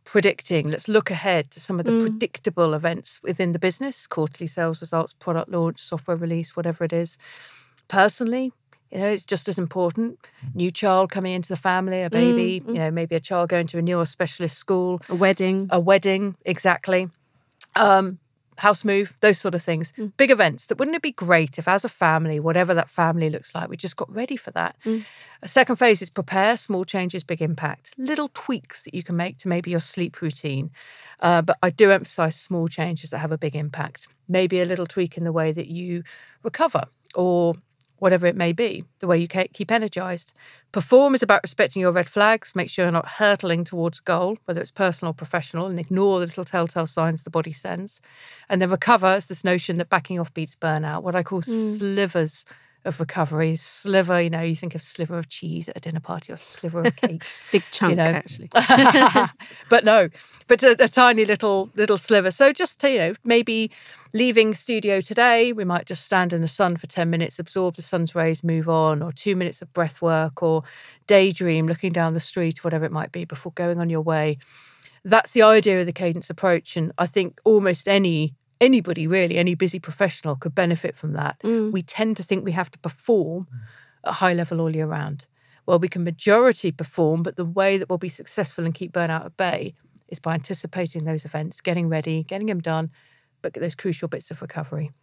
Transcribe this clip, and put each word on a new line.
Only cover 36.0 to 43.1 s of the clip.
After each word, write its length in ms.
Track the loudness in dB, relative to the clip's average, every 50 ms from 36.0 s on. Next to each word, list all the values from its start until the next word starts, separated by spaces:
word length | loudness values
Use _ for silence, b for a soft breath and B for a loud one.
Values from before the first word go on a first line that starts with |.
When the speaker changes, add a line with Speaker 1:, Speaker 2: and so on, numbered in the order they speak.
| -10 B B B B B B B B
Speaker 1:
recover 400 | -10 -4 -2 0 0 0 -2 -4 -4 _ _ _ -10 -4
or 400 | -2 0 2 2 2 2 0 0 -2 -8 _ _ _ _ _ _ _
whatever 280 | 2 2 2 4 4
it 100 | 2 0
may 160 | 0 0 -2
be, 320 | 0 -2 -2 -4 -4 -8 -12 -16 _ _
the 80 | -2
way 100 | 0 2
you 120 | 2 0 0
ke-, 260 | -2 -4 -4 -4 _
keep 160 | -8 -4 -2
energised. 600 | -2 -2 -2 -2 -6 -6 -8 -6 -8 -10 -12 -16 _ b b b b b b b
Perform 420 | -6 -6 2 6 6 8 8 6 4
is 80 | 2
about 200 | 4 4 4 4 2
respecting 360 | 0 0 0 0 0 0 0 0
your 80 | 2
red 180 | 2 2 0 0
flags. 460 | 0 2 2 4 2 0 -2 -6 -6
Make 120 | -6 -6 -4
sure 180 | -2 -2 0
you're 60 | 0
not 160 | 0 0 -2
hurtling 560 | -4